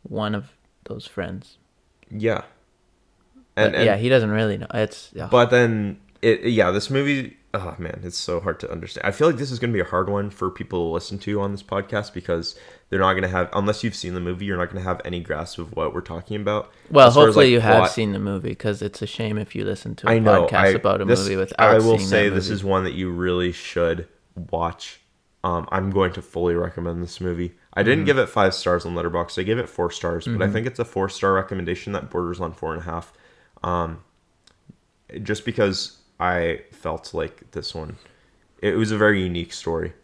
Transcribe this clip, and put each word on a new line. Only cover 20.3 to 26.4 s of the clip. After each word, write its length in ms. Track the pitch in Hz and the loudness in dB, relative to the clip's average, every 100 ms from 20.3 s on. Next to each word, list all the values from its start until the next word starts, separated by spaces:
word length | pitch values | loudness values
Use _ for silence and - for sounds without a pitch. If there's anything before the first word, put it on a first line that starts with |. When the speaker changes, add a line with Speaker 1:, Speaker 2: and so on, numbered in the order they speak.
| 95 85 | 6 4
Speaker 1:
podcast 60 | |
Speaker 2:
I, 140 | 98 98 | 4 4
Speaker 1:
about 320 | 92 101 98 | 4 2 2
a 40 | |
Speaker 2:
this, 180 | 101 120 | 2 2
Speaker 1:
movie 140 | 98 95 | 2 -2
without 220 | 95 - | -2 4
Speaker 2:
I 160 | 110 110 | 6 6
will 180 | 113 110 | 6 2
Speaker 1:
seeing 120 | 95 | 2
Speaker 2:
say 200 | 107 101 | 2 2
Speaker 1:
that 60 | |
Speaker 2:
this 100 | 95 98 | 0 -2
Speaker 1:
movie. 60 | |
Speaker 2:
is 80 | 104 | -4
one 180 | 98 95 | 0 0
that 100 | 92 | 0
you 160 | 73 92 | -4 -4
really 440 | 87 90 90 90 | -2 0 0 -2
should 540 | 85 - 90 85 85 87 _ _ - 82 | -4 -6 0 0 0 -6 _ _ -16 -6
watch. 480 | 82 82 - - - _ _ _ _ | -4 -4 -6 -18 -20 _ _ _ _
Um, 200 | 95 85 80 | -4 -4 -2
I'm 200 | 95 98 | -2 0
going 200 | 98 92 | 2 0
to 80 | 87 | -2
fully 340 | - - | -10 -2